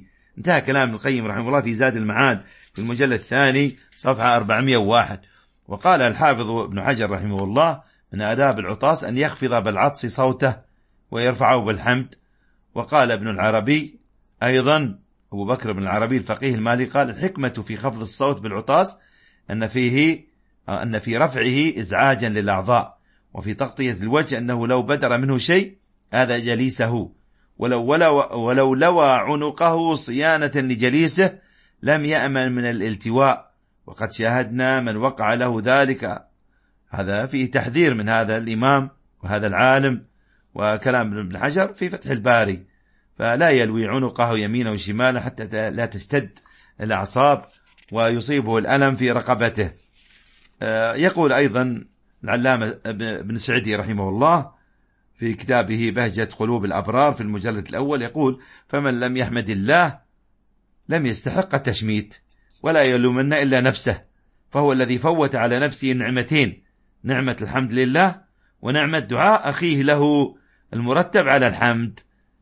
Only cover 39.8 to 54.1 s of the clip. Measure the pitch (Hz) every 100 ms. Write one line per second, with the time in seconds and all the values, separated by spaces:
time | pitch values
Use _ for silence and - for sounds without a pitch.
39.8 | 139 123 - _ _ _ _ - 104 107
40.8 | 131 127 110 104 98 92 131 160 190 202
41.8 | 180 185 - 127 113 120 104 92 - _
42.8 | _ _ _ - 110 123 165 135 113 110
43.8 | 110 127 127 - 117 113 104 120 113 107
44.8 | 87 104 127 123 127 - 110 107 110 92
45.8 | 113 98 - 143 104 - _ _ _ -
46.8 | 110 98 98 123 143 139 - _ _ _
47.8 | - 107 113 117 113 143 110 113 107 139
48.8 | 139 110 123 120 117 123 117 110 92 -
49.8 | _ _ _ _ _ _ _ - 110 110
50.8 | 113 117 175 180 151 131 143 120 127 117
51.8 | - _ _ _ - 120 127 123 110 120
52.8 | 113 104 113 101 98 110 110 120 107 104
53.8 | 101 104 95